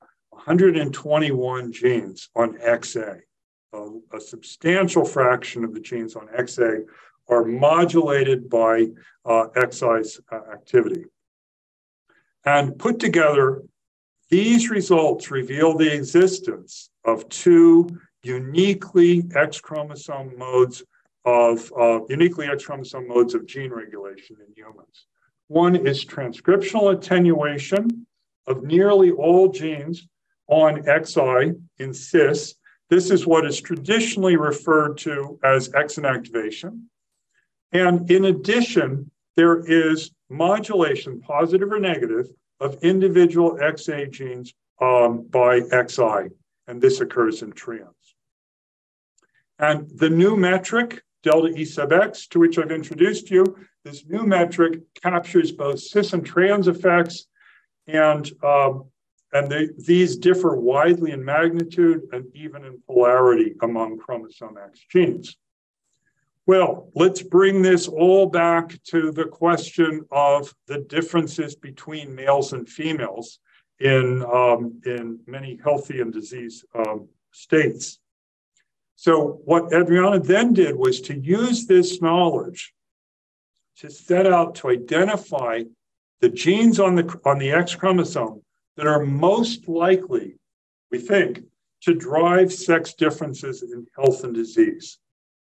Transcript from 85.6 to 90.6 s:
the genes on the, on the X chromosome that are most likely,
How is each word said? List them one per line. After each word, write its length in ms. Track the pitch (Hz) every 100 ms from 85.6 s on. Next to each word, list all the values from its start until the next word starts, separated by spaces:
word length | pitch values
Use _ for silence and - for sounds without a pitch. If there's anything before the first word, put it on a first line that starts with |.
| 117 _ _ _ _ -
the 80 | 120
genes 500 | - 160 202 226 202
on 180 | 196 175
the, 240 | 170 -
on 140 | 139 139
the 140 | 135
X 220 | 156 175
chromosome 680 | - 190 180 165 143 117 107 _ _ _ -
that 100 | 151
are 180 | 151
most 640 | 143 139 170 220 233 - -
likely, 680 | 165 175 185 185 180 - - _ _